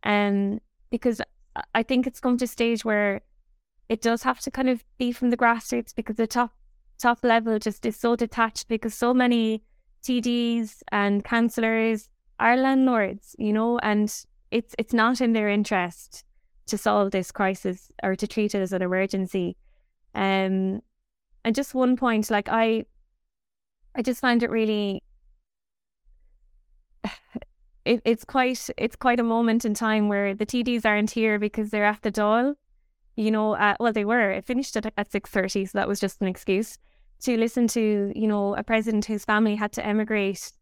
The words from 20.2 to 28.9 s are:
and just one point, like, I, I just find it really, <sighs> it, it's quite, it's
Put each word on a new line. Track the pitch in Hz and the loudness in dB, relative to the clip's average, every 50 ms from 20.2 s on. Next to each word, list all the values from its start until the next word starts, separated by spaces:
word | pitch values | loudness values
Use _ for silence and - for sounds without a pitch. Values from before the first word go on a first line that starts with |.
| 196 190 190 190 190 190 190 190 190 190 190 214 - _ _ _ _ _ _ _ _ _ _ _ _ | 0 0 2 0 0 0 0 0 0 -2 -4 -6 -10 _ _ _ _ _ _ _ _ _ _ _ _
and | 226 220 | -2 -2
just | 277 277 - - | -2 -4 -4 -2
one | 254 254 247 254 | 0 2 2 2
point, | 240 - 247 226 214 214 - | 2 2 0 2 0 0 0
like, | 226 202 202 - | 0 -2 0 0
I, | 220 226 226 226 226 226 - _ _ _ _ _ _ _ _ _ _ _ _ _ _ _ _ _ _ _ _ - _ | 0 0 2 2 0 -2 -4 _ _ _ _ _ _ _ _ _ _ _ _ _ _ _ _ _ _ _ _ -12 _
I | - | -6
just | 220 254 247 - | -4 -4 -4 0
find | - 254 240 240 233 | 2 2 2 2 2
it | 233 | 0
really, | - 226 220 214 214 208 208 202 196 - _ _ _ _ _ _ _ _ _ _ _ _ _ _ _ _ _ _ _ _ _ _ - _ _ _ _ _ _ _ _ _ _ _ _ _ _ _ _ _ - | 0 0 0 0 0 0 -2 -2 -4 -6 _ _ _ _ _ _ _ _ _ _ _ _ _ _ _ _ _ _ _ _ _ _ -20 _ _ _ _ _ _ _ _ _ _ _ _ _ _ _ _ _ -10
<sighs> | 208 - - _ _ - 233 - _ _ _ _ _ _ _ _ | -10 -10 -10 _ _ -16 -16 -16 _ _ _ _ _ _ _ _
it, | - 233 226 - | 0 0 0 2
it's | 226 240 226 - | 0 0 0 -2
quite, | - - 277 254 254 262 - - - - - | -4 0 0 2 2 0 -4 -8 -10 -6 -4
it's | - 240 | -4 -4